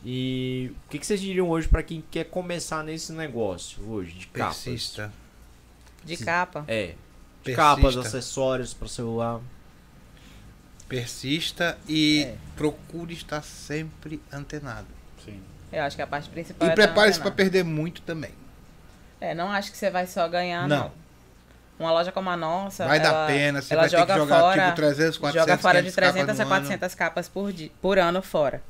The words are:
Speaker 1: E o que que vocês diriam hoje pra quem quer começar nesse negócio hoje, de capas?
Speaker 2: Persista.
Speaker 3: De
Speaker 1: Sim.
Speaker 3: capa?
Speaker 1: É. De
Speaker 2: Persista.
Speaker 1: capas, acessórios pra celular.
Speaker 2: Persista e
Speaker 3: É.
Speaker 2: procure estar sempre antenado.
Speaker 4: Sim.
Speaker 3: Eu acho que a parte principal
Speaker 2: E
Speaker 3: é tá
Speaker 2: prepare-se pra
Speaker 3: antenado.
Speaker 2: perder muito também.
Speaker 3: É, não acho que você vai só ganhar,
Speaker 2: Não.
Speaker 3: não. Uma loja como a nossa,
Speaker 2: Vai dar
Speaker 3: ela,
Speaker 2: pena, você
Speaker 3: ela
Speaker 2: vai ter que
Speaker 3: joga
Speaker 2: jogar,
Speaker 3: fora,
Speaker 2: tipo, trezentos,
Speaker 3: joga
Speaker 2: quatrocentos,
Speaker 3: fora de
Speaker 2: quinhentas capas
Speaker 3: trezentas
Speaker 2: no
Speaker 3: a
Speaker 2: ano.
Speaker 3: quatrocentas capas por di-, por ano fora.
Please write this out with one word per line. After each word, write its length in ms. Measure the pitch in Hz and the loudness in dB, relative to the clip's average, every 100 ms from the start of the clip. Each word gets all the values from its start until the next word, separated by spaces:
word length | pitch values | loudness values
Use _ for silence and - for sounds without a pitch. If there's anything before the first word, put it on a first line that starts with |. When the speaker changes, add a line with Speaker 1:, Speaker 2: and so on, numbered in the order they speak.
| 113 | -6
Speaker 1:
E 640 | 127 131 131 127 127 127 - - | -4 -4 -4 -4 -4 -6 -10 -12
o 40 | |
que 100 | 147 | -10
que 60 | - | -4
vocês 140 | 208 | -4
diriam 300 | 196 185 180 | -2 -2 0
hoje 180 | 165 156 | 0 2
pra 160 | 165 | 2
quem 180 | 160 165 156 | 0 -10 -8
quer 160 | 170 160 | -8 -6
começar 580 | 180 175 175 - 156 | -8 -8 -8 -6 -8
nesse 280 | 156 160 160 | -8 -10 -10
negócio 720 | 160 156 117 104 87 - - 104 | -10 -8 -4 -4 -4 -10 -12 -10
hoje, 220 | 110 90 | -8 -8
de 140 | 85 95 | -14 -14
capas? 360 | - 113 - | -6 -4 -4
Speaker 2:
Persista. 480 | - 120 - - 104 104 - - - - - - - - 151 | -8 -8 -8 -10 -12 -14 -20 -20 -20 -20 -20 -20 -20 -20 -12
Speaker 3:
De 80 | 170 | -10
Speaker 1:
Sim. 80 | - | -4
Speaker 3:
capa? 380 | 170 180 151 147 | -2 -2 -6 -6
Speaker 1:
É. 200 | 110 92 | -4 -4
De 80 | - - - - - - | -10 -20 -20 -20 -14 -6
Speaker 2:
Persista. 220 | 123 151 139 | 4 6 8
Speaker 1:
capas, 220 | 135 123 | 6 4
acessórios 760 | 120 127 120 - 131 127 120 | -4 -6 -8 -2 0 0 -4
pra 140 | - 107 | -8 -12
celular. 520 | - 117 113 117 117 123 - - - - - - - - - - - - - - | -8 -4 -2 -2 -4 -10 -18 -20 -20 -20 -20 -20 -20 -20 -20 -20 -20 -20 -20 -10
Speaker 2:
Persista 920 | 127 117 - 131 156 156 - 175 156 - | -8 -8 -8 -4 -4 -4 -2 -4 -4 -4
e 360 | 156 151 151 | 2 4 4
Speaker 3:
É. 120 | 139 110 - - | 0 -6 -14 -4
Speaker 2:
procure 580 | 151 147 - 165 170 | -4 -4 -12 -12 -10
estar 280 | 165 - 151 | -12 -8 -10
sempre 760 | - - - 147 160 - 156 156 - | -10 -18 -8 -8 -8 -12 -14 -14 -12
antenado. 560 | 139 143 151 143 110 98 - - - | -14 -10 -10 -10 -12 -14 -18 -20 -20
Speaker 4:
Sim. 180 | - 101 95 - - | -18 -16 -18 -20 -10
Speaker 3:
Eu 120 | 165 | -6
acho 120 | 143 - | -6 -6
que 40 | |
a 60 | 143 | -8
parte 220 | 143 151 | -8 -8
principal 360 | 160 165 - 165 | -12 -12 0 2
Speaker 2:
E 40 | |
Speaker 3:
é 40 | 165 | 6
tá 0 | |
Speaker 2:
prepare-se 440 | 208 - 214 175 | 6 8 4 4
pra 100 | 156 | -2
Speaker 3:
antenado. 60 | - | 2
Speaker 2:
perder 280 | 190 185 170 | 2 4 0
muito 360 | 156 160 160 | -2 -4 -8
também. 280 | - 160 127 - - - - - - - - - | -10 -8 -10 -14 -20 -20 -20 -20 -20 -20 -20 -10
Speaker 3:
É, 160 | 175 165 | -8 -4
não 160 | 180 | -2
acho 200 | 202 202 | -4 -4
que 60 | - | -4
você 120 | 202 | -2
vai 180 | 180 180 | -2 -4
só 200 | 196 170 | -2 -2
ganhar, 380 | 175 180 175 143 | 0 -2 -2 0
Speaker 2:
Não. 100 | 147 98 | 0 0
Speaker 3:
não. 60 | - - - - - _ - - - | -10 -20 -20 -20 -20 _ -20 -20 -6
Uma 120 | 165 | 2
loja 200 | 165 175 | 2 2
como 180 | 185 190 | -2 -4
a 80 | 175 | -4
nossa, 500 | 160 175 196 - 165 | -2 -4 -4 -4 2
Speaker 2:
Vai 120 | 151 | 4
dar 100 | 156 | 4
Speaker 3:
ela, 180 | 156 156 | 2 2
Speaker 2:
pena, 340 | 143 143 143 | 2 2 0
você 120 | 135 | 0
Speaker 3:
ela 80 | 151 | 2
Speaker 2:
vai 60 | 165 | 4
ter 60 | 170 | 6
que 40 | |
Speaker 3:
joga 140 | 175 190 | 6 4
Speaker 2:
jogar, 240 | 147 165 | 6 8
Speaker 3:
fora, 240 | 175 196 | 8 6
Speaker 2:
tipo, 120 | 185 170 | 4 4
trezentos, 400 | 151 139 160 156 | 2 4 2 2
Speaker 3:
joga 100 | 147 | 0
Speaker 2:
quatrocentos, 320 | 160 165 180 | 2 4 6
Speaker 3:
fora 220 | 185 180 | 6 6
de 80 | 180 | 4
Speaker 2:
quinhentas 40 | 185 | 4
capas 180 | 185 | 4
Speaker 3:
trezentas 240 | 185 - 214 | 4 0 0
Speaker 2:
no 40 | |
Speaker 3:
a 40 | 208 | 2
Speaker 2:
ano. 100 | 190 | 2
Speaker 3:
quatrocentas 400 | 175 190 180 - | 0 -4 -4 -2
capas 340 | 170 - 170 | -2 -2 -6
por 240 | 185 202 | -6 -6
di-, 180 | 180 156 - | -6 -12 -4
por 180 | 185 196 | 2 4
ano 220 | 170 175 | 4 2
fora. 420 | 190 175 143 - - | 0 2 2 0 -10